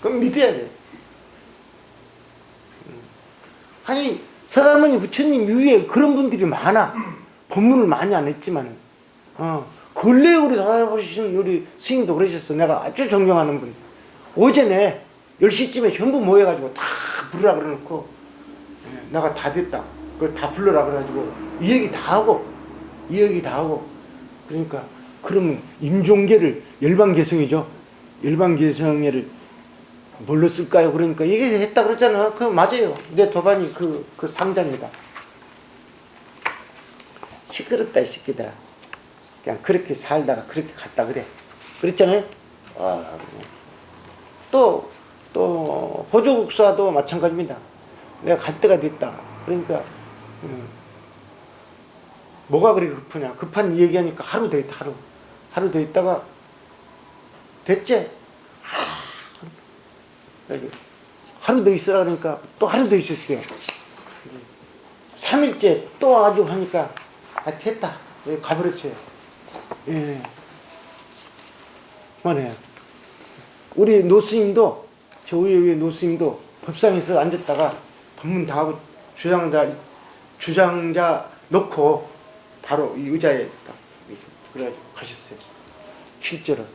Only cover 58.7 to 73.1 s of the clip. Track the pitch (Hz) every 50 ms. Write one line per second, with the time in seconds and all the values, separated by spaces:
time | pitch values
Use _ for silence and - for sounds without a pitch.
58.7 | - - - - - - - - - - - - - - - 165 - - - -
59.7 | - - - - - - - - - - - - - - - - 139 135 123 -
60.7 | - - - - - - - - - - - - - - - - 247 254 202 196
61.7 | 196 175 - 196 190 196 185 170 170 160 - 160 147 - - - - - 208 185
62.7 | - 240 262 208 202 190 - - 160 147 - - 143 117 110 - - - - -
63.7 | - - - - - - - - - - - - 127 127 120 - - - - -
64.7 | - - - - - - - - - - - - - 285 294 262 - - 202 190
65.7 | 156 139 - - - - - 262 254 226 208 208 202 202 196 151 170 190 185 -
66.7 | - 170 147 - - - - - - - - - - - - 156 156 - - 214
67.7 | 226 226 202 160 - - - - - - - 143 156 147 - - 160 160 175 175
68.7 | - - - 143 117 - - - - - - - - - - - - - - -
69.7 | - - - 139 160 156 147 147 143 131 123 - - - - - - - - -
70.7 | - - - - - - - - - - - - - - - - - - - -
71.7 | - - - - - - - - - - - 180 165 139 135 120 113 - - -
72.7 | - - - - - - - -